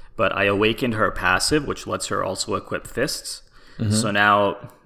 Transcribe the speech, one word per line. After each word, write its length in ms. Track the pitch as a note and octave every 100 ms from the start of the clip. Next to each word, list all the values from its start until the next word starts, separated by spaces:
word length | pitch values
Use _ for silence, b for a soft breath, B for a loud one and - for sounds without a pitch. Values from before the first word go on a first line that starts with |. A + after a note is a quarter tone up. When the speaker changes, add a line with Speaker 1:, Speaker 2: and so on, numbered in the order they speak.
| b -
Speaker 1:
but 180 | F#2+
I 100 | F#2+
awakened 500 | G2+ G2+ A2 A#2 B2+
her 160 | A2 G#2+
passive, 560 | - F#2 F#2 - D3+ C#3
which 200 | G2 -
lets 200 | F#2+ -
her 140 | G2+
also 300 | F#2+ F#2+ -
equip 320 | F#2+ - F2 -
fists. 560 | - C#3+ - - - - b b b
Speaker 2:
Mm-hmm. 140 | G#2+
Speaker 1:
So 180 | G#2+ A2
now 600 | G2+ G#2 G#2 G2+ - - -